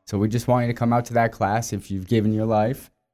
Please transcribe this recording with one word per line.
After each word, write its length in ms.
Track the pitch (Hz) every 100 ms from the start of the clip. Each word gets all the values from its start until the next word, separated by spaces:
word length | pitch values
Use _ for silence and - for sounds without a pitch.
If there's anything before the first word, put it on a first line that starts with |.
| -
so 100 | 101
we 100 | 107
just 200 | 117 113
want 180 | 123 120
you 60 |
to 60 | 120
come 160 | 117
out 100 | 120 120
to 60 |
that 160 | 117 117
class 420 | - 98 110 117
if 160 | 101 -
you've 180 | 95 92
given 240 | 113 107
your 140 | 107 110
life, 440 | 107 110 139 - _ _